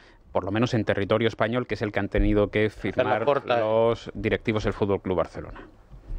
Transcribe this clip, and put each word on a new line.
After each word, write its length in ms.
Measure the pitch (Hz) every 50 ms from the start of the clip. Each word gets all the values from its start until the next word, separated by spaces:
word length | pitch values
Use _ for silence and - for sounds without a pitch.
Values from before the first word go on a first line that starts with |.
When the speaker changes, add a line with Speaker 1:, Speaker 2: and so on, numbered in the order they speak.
| - - - - - -
Speaker 1:
por 120 | - 95 90
lo 80 | 95
menos 220 | 101 110 123 120 -
en 120 | 113 98
territorio 420 | - 101 101 101 90 110 110 113
español, 400 | 113 - - 110 110 117 127 123
que 60 | - 107
es 60 | -
el 100 | 113 107
que 80 | - 101
han 80 | 101 98
tenido 400 | - 104 101 104 107 104 104 95
que 180 | - 107 107
Speaker 2:
Hacerlo 260 | 107 - - - 101 92
Speaker 1:
firmar 320 | - 127 107 107 107 113
Speaker 2:
corta, 320 | 135 139 139 - - 123
¿eh? 40 | 117
Speaker 1:
los 480 | 110 110 110 113 113 117 117 - - - -
directivos 500 | 104 101 107 98 95 - - 107 107 -
del 100 | 110 95
Fútbol 280 | - 110 98 98 90
Club 160 | - 95 92
Barcelona. 440 | 82 80 - - - - - - - - - - - - - - - - - -